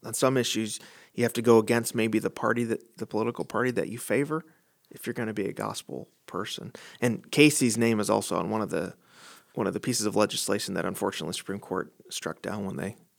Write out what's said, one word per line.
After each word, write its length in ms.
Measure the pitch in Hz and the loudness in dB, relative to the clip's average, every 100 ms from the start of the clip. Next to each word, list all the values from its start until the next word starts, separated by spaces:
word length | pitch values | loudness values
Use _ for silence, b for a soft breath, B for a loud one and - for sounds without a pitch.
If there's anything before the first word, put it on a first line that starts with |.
on 100 | - | -10
some 220 | - 135 131 | 2 2 4
issues, 420 | 117 113 110 - B B B | 2 0 -4 -6 B B B
you 100 | - | -2
have 80 | 120 | -2
to 100 | - | 2
go 160 | 117 113 | 8 8
against 380 | 110 117 113 117 | 8 2 2 0
maybe 240 | 113 110 | 2 2
the 100 | 110 | 0
party 320 | - 113 117 | -2 0 0
that, 320 | 117 113 - - | 0 -2 -6 -14
the 80 | 110 | -6
political 380 | 107 110 117 | -2 -2 -4
party 280 | 85 107 123 | -4 -2 0
that 160 | 120 85 | 0 -4
you 100 | 113 | -6
favor 460 | - 104 143 156 160 b b b _ | -2 0 0 -4 -8 b b b _
if 140 | - - | -14 -8
you're 80 | |
gonna 200 | 120 113 | -6 -4
be 120 | 107 101 | -4 -4
a 60 | |
gospel 560 | - 107 107 - 64 - _ - | -4 -6 -6 -10 -12 -12 _ -12
person. 460 | 87 107 - - - B B | -8 -8 -8 -12 -16 B B
And 280 | 123 113 - | -2 -2 -4
Casey's 440 | - 151 147 127 110 | 8 8 8 2 4
name 220 | 117 113 | 2 2
is 100 | 104 | 2
also 280 | 104 104 87 | 0 0 -2
on 140 | 87 | -2
one 100 | 107 | -4
of 80 | 98 | -2
the, 240 | 85 90 - B B B B B | -4 -4 -8 B B B B B
one 120 | - 101 | -4 -2
of 80 | |
the 60 | 98 | -2
pieces 260 | - 117 107 | -2 -2 0
of 80 | |
legislation 600 | 98 104 - - 101 - | 2 2 2 -2 -2 -2
that 100 | 92 | -4
unfortunately 500 | 87 95 98 - 80 | -4 -2 -4 -4 -6
Supreme 240 | 92 - 98 | -8 -6 -10
Court 340 | - 92 - _ - | -6 -6 -6 _ -14
struck 320 | - - 80 | -10 -8 -8
down 240 | - 104 | -8 -6
when 120 | 98 80 | -6 -6
they 180 | 90 - _ | -8 -8 _